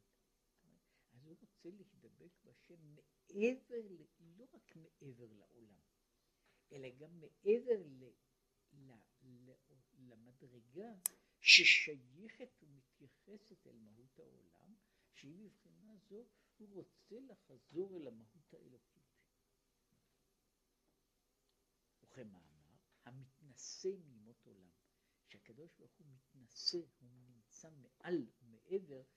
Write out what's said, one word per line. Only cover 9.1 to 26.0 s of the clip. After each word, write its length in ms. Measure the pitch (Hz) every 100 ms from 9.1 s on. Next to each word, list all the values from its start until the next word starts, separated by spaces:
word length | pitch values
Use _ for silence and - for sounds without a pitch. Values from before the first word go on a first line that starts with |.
| -
ל-, 320 | 131 123 127 127 - 139 - -
למדרגה 960 | 127 110 120 127 135 123 117 143 226 202 - - - -
ששייכת 1080 | - - 170 - - 143 123 139 220 - 247 -
ומתייחסת 1040 | 156 139 - - 135 - - 208 - 185 135
אל 100 | 120
מהות 420 | 110 107 131 -
העולם, 560 | 131 131 87 85 180 220 - - -
שהיא 240 | - 139 175
מבחינה 580 | 214 - 175 165 214 214
זו, 280 | - 202 240 - - -
הוא 120 | 208
רוצה 460 | 196 - - - 226
לחזור 800 | 269 202 - 131 - 151 196 180
אל 100 | 139
המהות 460 | 113 110 - -
האלוקית. 500 | 160 160 123 - - - - - _ _ _ _ _ _ - - - _ _ _ _ _ _ _ _ _ _ _ _ _ _ _ _ _ _
וכמאמר, 760 | - 131 110 90 80 76 73 - - - -
המתנשא 840 | 131 131 - 147 - - - 190
מימות 580 | 196 156 113 107 120 -
עולם, 260 | 101 90 85 _ _ _ _ -
שהקדוש 460 | 101 - 117 165 -
ברוך 140 | -
הוא 100 | -